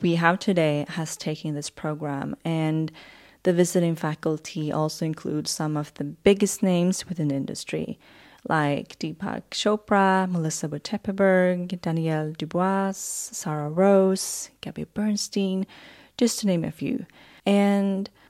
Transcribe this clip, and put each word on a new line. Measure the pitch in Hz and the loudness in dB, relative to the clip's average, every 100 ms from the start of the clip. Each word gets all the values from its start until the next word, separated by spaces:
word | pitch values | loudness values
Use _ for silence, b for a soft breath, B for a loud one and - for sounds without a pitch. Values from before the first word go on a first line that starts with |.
we | 170 | 0
have | 170 170 185 | 4 4 4
today | - 175 156 147 - | 2 2 2 2 -2
has | 170 156 | -6 -6
taken | - 156 151 156 | -6 -6 -4 -6
this | 147 - | -6 -8
program, | - 156 151 151 139 143 - | -8 -6 -4 -6 -6 -6 -6
and | 165 160 156 160 160 B B B B B | -2 0 2 0 -2 B B B B B
the | 185 | 2
visiting | 175 175 185 170 | 4 4 4 2
faculty | 160 156 156 160 151 - 160 147 | 0 -4 -2 -2 -4 -6 -6 -2
also | 156 156 - | 0 -2 -2
includes | 160 156 - 151 - | -4 -4 -4 -4 -4
some | - 156 151 | -4 -4 -4
of | 151 | -6
the | - | -8
biggest | 147 165 202 202 202 - | -10 2 4 4 2 0
names | 190 175 180 185 - | 2 4 2 0 -6
within | 170 147 | -4 -2
the | |
industry, | 139 - - - 156 - - B B B B - | -2 -4 -8 -8 -6 -6 -10 B B B B -2
like | 156 147 143 - - | 0 2 -2 -6 -8
Deepak | 160 165 196 - - | -8 -6 -8 -8 -8
Chopra, | - 208 214 - 202 190 190 185 | -4 0 -2 2 4 4 4 2
Melissa | 175 160 - 156 | -2 -2 -4 -6
Wood | 151 | -8
Tepperberg, | - 208 208 190 196 185 180 180 180 180 | -6 -6 -4 2 4 6 4 0 -4 -6
Danielle | 170 165 160 156 156 | -2 -2 0 -2 -4
Dubois, | 160 160 175 190 196 196 | -6 -4 0 0 0 -2
Sarah | 190 - - - - 160 151 147 | -4 -8 -10 -10 -10 -6 -4 -2
Rose, | 165 196 196 190 190 - - - _ | 4 6 8 6 2 -4 -8 -12 _
Gabby | - - | -12 -10
Bernstein, | - 208 214 208 - 202 196 190 196 B B B B - | -8 -2 -2 -2 -2 -2 0 -2 -4 B B B B 0
just | 240 - | 0 2
to | 202 | 0
name | 170 | 0
a | 156 | -2
few. | - 135 - - B B B | -4 -6 -6 -8 B B B
And | 196 202 202 202 196 190 202 b | 2 4 4 2 2 -2 -6 b